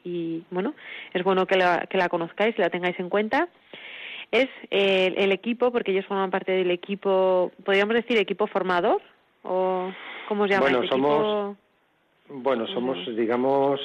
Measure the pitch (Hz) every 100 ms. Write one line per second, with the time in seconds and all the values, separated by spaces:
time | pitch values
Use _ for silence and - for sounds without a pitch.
0 | 180 175 165 165 - 180 214 - - -
1 | - 185 180 190 185 190 180 170 - 190
2 | 175 175 170 - 214 226 170 180 180 180
3 | 180 202 214 269 349 _ _ - - -
4 | - - - 220 262 - - 196 196 190
5 | 185 - 196 190 226 233 247 240 220 190
6 | 190 196 190 190 185 185 180 175 - 196
7 | 202 185 185 185 180 - - 196 208 233
8 | 220 233 190 185 214 202 185 175 196 381
9 | - _ _ _ - 185 185 185 185 190
10 | - - - 208 202 196 139 127 117 131
11 | 143 147 214 208 202 202 _ _ _ _
12 | _ _ - 143 127 123 110 123 123 127
13 | 131 113 113 120 131 139 139 139